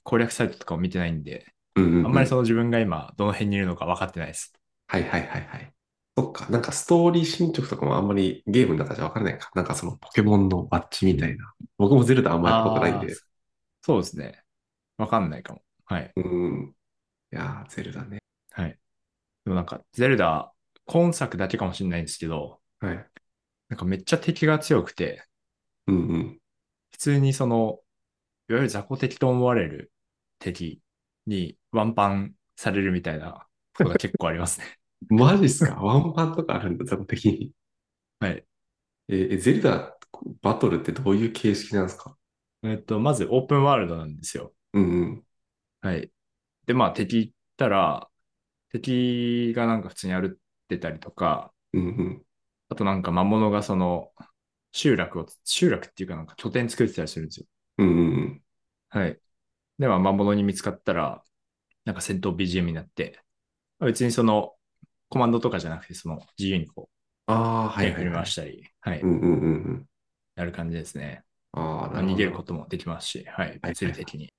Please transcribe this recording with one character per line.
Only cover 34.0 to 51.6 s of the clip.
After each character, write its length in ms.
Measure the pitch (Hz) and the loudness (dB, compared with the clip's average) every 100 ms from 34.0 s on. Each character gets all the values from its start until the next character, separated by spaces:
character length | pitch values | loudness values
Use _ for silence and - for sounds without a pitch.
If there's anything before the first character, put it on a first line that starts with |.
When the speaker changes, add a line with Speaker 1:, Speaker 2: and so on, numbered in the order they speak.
| 98 - | 0 -2
Speaker 1:
構 100 | 85 | -2
あ 60 | |
り 60 | 82 | -2
ま 80 | 85 | -4
す 120 | - | -6
ね。 60 | - - _ | -10 -18 _
Speaker 2:
<laughs> 200 | _ - | _ 2
マ 280 | 110 127 196 | 6 8 8
ジ 80 | 156 | 6
っ 40 | |
す 160 | - 156 | 4 2
か？ 100 | - | 2
ワ 220 | 98 131 | 2 4
ン 160 | 165 | 2
パ 120 | 160 160 | 0 -2
ン 100 | 170 | -2
と 100 | - | -2
か 100 | - | -2
あ 40 | |
る 120 | 95 | -2
ん 60 | 87 | -4
だ、 80 | - | -4
雑 120 | 92 | -4
魚 80 | 95 | -4
敵 240 | - 113 | 2 2
に。 220 | - - - _ _ _ _ _ _ | 2 -2 -12 _ _ _ _ _ _
Speaker 1:
は 100 | 98 | -4
い。 160 | 85 - _ _ _ _ _ - | -4 -10 _ _ _ _ _ -4
Speaker 2:
え、 200 | 95 95 | -2 0
え、 60 | 98 | 2
ゼ 160 | 117 | 2
ル 80 | 107 | 4
ダ 360 | - 90 - - - - - - | 4 2 -2 -14 -20 -16 -14 -4
バ 140 | 98 - | 0 2
ト 140 | 107 | 2
ル 120 | 85 | 0
っ 40 | - | -2
て 60 | |
ど 200 | 90 98 | -2 2
う 40 | 98 | 2
い 120 | 113 | 2
う 40 | |
形 240 | 113 110 98 | 0 0 0
式 200 | - 104 | -2 -2
な 80 | |
ん 40 | 92 | -2
で 60 | |
す 40 | - | -6
か？ 180 | - - _ _ _ _ | -18 -20 _ _ _ _
Speaker 1:
え 120 | 110 110 | -6 -6
っ 20 | |
と、 200 | - 107 | -4 0
ま 140 | 131 | 2
ず 140 | 131 92 | 0 2
オ 100 | 123 | 0
ー 20 | |
プ 120 | 131 143 | 2 4
ン 80 | |
ワ 120 | 139 131 | 4 4
ー 40 | |
ル 80 | 90 | 0
ド 100 | 82 | -4
な 80 | 78 | -8
ん 100 | 76 | -10
で 80 | |
す 140 | - - | -12 -10
よ。 160 | - _ _ | -12 _ _
Speaker 2:
う 60 | 101 | 2
ん 40 | |
う 220 | 92 87 85 | 2 2 0
ん。 180 | - - _ _ _ _ _ | -4 -16 _ _ _ _ _
Speaker 1:
は 140 | 98 85 | -6 -4
い。 160 | - _ _ _ _ _ - | -6 _ _ _ _ _ -2
で、 80 | |
ま 120 | 127 101 | 2 2
あ、 60 | |
敵 260 | - 95 117 | 0 0 0
行 120 | 110 | 0
っ 40 | - _ - | -6 _ -4
た 100 | 131 | 0
ら、 400 | 98 85 71 - _ _ _ _ _ _ | 2 2 0 -8 _ _ _ _ _ _
敵 840 | - 131 123 123 123 120 120 117 117 | -8 -2 0 0 0 -2 0 -2 0
が 120 | 117 | 0
な 100 | 113 | 0
ん 60 | |
か 60 | 92 | -4
普 60 | - | -8
通 120 | 95 | -4
に 60 | |
歩 140 | 92 92 | -2 -2
っ 100 | 95 _ _ _ | -6 _ _ _
て 100 | 90 | -6
た 120 | 90 | -6
り 100 | 80 | -8
と 120 | - | -14
か、 420 | - 87 71 - _ | -2 0 0 -6 _